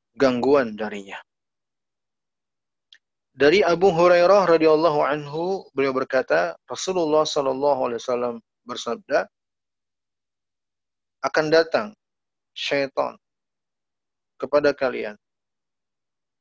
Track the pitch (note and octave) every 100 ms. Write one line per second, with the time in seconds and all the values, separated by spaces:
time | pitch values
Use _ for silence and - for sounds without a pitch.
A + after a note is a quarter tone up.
0 | _ - C3+ B2 B2 C#3+ A#2+ G#2+ G#2 G2+
1 | G2 - - _ _ _ _ _ _ _
2 | _ _ _ _ _ _ _ _ _ _
3 | _ _ _ C3 C#3+ F#3 E3+ E3+ G3 E3
4 | F3 F3 F3 G3+ F3 E3 D#3 D3+ E3 D3+
5 | C#3 D3+ C#3+ D3+ F3 F#3+ - C#3 C3+ B2+
6 | C3 C3 B2+ D#3 F3 - _ B2 - F#3
7 | D#3+ D3+ D3+ - C3+ C3 C#3+ C3+ B2+ A#2
8 | - A#2+ B2 A#2 _ _ - A#2+ - A2+
9 | - D3 G3+ _ _ _ _ _ _ _
10 | _ _ _ _ _ _ _ _ _ _
11 | _ _ C3+ - D#3 D#3+ E3 C3+ G#2+ -
12 | _ _ _ _ _ - - C#3+ C#3 -
13 | C3 A#2 _ _ _ _ _ _ _ _
14 | _ _ _ _ B2+ D3 D3 C3+ C3 A#2+
15 | A2 G#2 _ _ _ _ _ _ _ _
16 | _ _ _ _